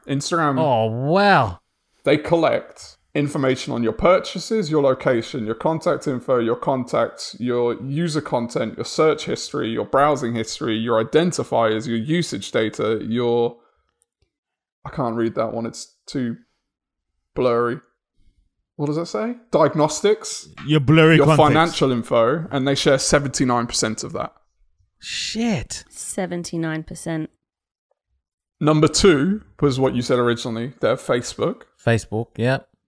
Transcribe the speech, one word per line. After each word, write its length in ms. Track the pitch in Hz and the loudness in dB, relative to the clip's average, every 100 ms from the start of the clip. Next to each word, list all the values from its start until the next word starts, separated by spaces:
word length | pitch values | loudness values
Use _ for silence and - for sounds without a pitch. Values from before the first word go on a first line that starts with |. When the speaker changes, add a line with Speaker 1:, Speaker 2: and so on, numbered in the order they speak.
| - | -6
Speaker 1:
Instagram. 520 | 139 - 170 151 131 | -4 -2 0 0 2
Speaker 2:
Oh, 260 | 156 117 110 117 139 | 2 2 0 -2 0
wow. 500 | 190 202 170 107 87 _ _ _ _ | 2 4 4 2 -4 _ _ _ _
Speaker 1:
They 140 | 139 151 | 0 2
collect 800 | - 170 147 120 - - - _ _ 147 | 2 2 2 0 -4 -20 -20 _ _ -4
information 580 | 143 151 131 127 - | -2 0 0 0 -2
on 80 | 120 | -2
your 120 | 113 | -2
purchases, 760 | 110 170 185 - 185 - 220 151 | 2 4 4 0 -10 -4 -2 0
your 140 | 151 | 2
location, 600 | 139 131 143 117 113 135 107 | 2 2 0 0 -2 -8 -6
your 80 | 113 | -4
contact 520 | 160 160 180 147 151 | -2 -2 -2 -2 -4
info, 300 | 123 - 123 | -6 0 0
your 180 | 113 120 | 0 -2
contacts, 800 | - 131 120 113 117 - - - | -2 -4 -2 -2 -2 -4 -16 -8
your 420 | 123 123 120 113 | -4 0 0 -2
user 380 | 131 147 170 151 | -6 -4 -2 -4
content, 540 | - 131 117 139 113 - | -4 -4 -4 -6 -6 -8
your 80 | - | -8
search 400 | - 156 151 - | 0 0 0 -4
history, 440 | 131 - 139 113 | -8 -6 -6 -4
your 160 | 113 101 | -4 -2
browsing 500 | 135 147 135 120 117 | 2 2 0 -2 -4
history, 400 | 110 - 139 110 | -6 -6 -4 -4
your 260 | 117 113 | 0 0
identifiers, 840 | 110 151 175 147 120 120 113 110 123 | 2 2 2 -2 -2 0 2 0 -2
your 100 | 117 | -4
usage 540 | 113 170 - 107 - | -2 -2 -2 -6 -4
data, 480 | 117 110 - 107 110 | -2 -2 -2 -2 -2
your 540 | 107 117 120 120 120 120 _ _ _ _ _ _ _ _ _ _ _ _ - | -4 -2 0 0 0 -4 _ _ _ _ _ _ _ _ _ _ _ _ -14
I 40 | |
can't 260 | - 123 113 | -4 -4 0
read 200 | 113 113 | -2 -2
that 180 | 110 | -6
one. 120 | 113 117 | -4 -8
It's 300 | - - _ - | -10 -20 _ -10
too 300 | 143 120 117 _ _ _ _ _ _ _ _ _ - | -6 -6 -8 _ _ _ _ _ _ _ _ _ -2
blurry. 440 | 127 120 120 135 _ _ _ _ _ _ _ _ _ - | 0 2 0 -4 _ _ _ _ _ _ _ _ _ -6
What 100 | 147 | -4
does 80 | 156 | -4
that 100 | 170 | -4
say? 280 | 208 226 240 - | -6 -6 -8 -4
Diagnostics. 960 | 151 147 151 151 - 202 214 - - - - 135 | 2 2 2 0 2 0 0 -2 -12 -14 -14 2
Speaker 3:
Your 140 | 151 | 2
blurry 380 | 123 160 160 165 | 6 8 8 8
Speaker 1:
Your 80 | 160 | 8
Speaker 3:
context. 220 | 156 151 | 8 6
Speaker 1:
financial 440 | 147 170 - 135 | 6 2 2 0
info, 560 | 123 - 120 117 160 160 | 0 2 4 4 2 -2
and 160 | 139 139 | -2 0
they 60 | 139 | 2
share 220 | 151 131 | 2 2
seventy-nine 720 | - 147 139 - 127 120 117 | 2 0 0 -2 0 0 -2
percent 360 | - 110 110 | -2 -4 -4
of 80 | - | -8
that. 200 | 87 - _ _ _ _ _ _ _ | -8 -8 _ _ _ _ _ _ _
Speaker 2:
Shit. 840 | - - - 214 233 156 - - - | -12 -10 -8 -4 -2 -2 -4 -14 -16
Speaker 4:
Seventy-nine 920 | - - - 180 175 170 165 160 156 | -16 -10 -8 -6 -6 -6 -6 -4 -6
percent. 460 | 156 170 165 160 151 _ _ _ _ _ _ _ _ _ _ _ _ - | -10 -12 -8 -6 -8 _ _ _ _ _ _ _ _ _ _ _ _ -4
Speaker 1:
Number 280 | 147 156 151 | 2 4 4
two 540 | - 202 143 170 208 - - | 6 6 6 2 -2 -6 -2
was 200 | 143 127 | -2 2
what 160 | 131 123 | 0 0
you 60 | |
said 180 | 120 123 | 0 2
originally, 540 | 120 117 123 113 127 - | 2 0 -4 -8 -8 -2
their 140 | 117 127 | -2 -2
Facebook. 680 | - 127 - - 165 247 - _ | 0 -2 -2 -4 -4 -4 -14 _
Speaker 2:
Facebook, 440 | 117 113 - 107 117 - | 0 0 -2 -8 -8 -4
yep. 300 | 120 135 - _ | -2 -2 -6 _